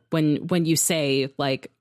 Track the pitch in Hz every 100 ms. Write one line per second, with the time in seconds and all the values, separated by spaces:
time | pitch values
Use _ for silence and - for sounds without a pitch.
0 | - 165 156 147 170 180 160 156 - 165
1 | 143 135 135 - 139 135 - -